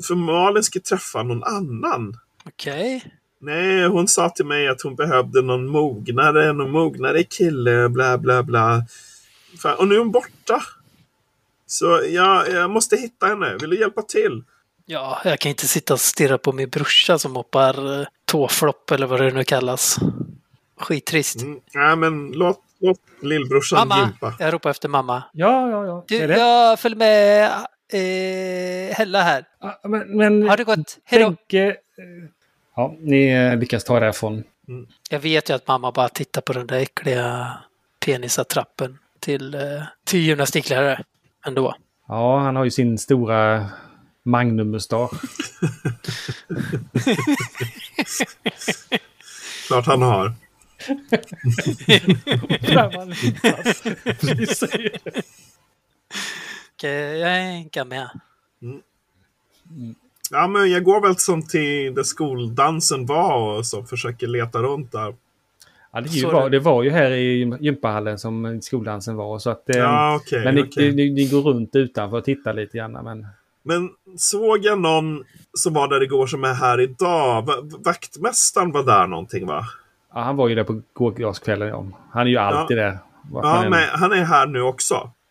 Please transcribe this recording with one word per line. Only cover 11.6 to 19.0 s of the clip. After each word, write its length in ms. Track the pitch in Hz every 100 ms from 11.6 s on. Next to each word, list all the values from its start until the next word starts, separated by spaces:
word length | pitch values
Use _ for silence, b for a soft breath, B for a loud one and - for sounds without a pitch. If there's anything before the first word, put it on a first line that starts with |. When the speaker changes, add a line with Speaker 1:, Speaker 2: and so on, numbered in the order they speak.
| -
Speaker 1:
Så 340 | - 165 170 151
jag, 400 | 175 190 190 160
jag 220 | 180 180
måste 260 | 220 226 220
hitta 300 | 240 - 185
henne. 300 | 208 156 98
Vill 100 | 156
du 100 | 185
hjälpa 220 | 214 214
till? 400 | 214 - 214 117 - _ _ _ -
Speaker 2:
Ja, 340 | 160 131 127
jag 140 | 185 143
kan 120 | 143
inte 160 | 143 135
sitta 260 | 165 -
och 60 | 135
stirra 380 | - - 147 131
på 140 | -
min 160 | 131 131
brorsa 500 | 156 147 - - 165
som 180 | 147 127
hoppar, 640 | 120 139 135 131 139 139
eh, 60 | 143 _
tåflopp 680 | - 160 135 - 156 - -
eller 160 | 143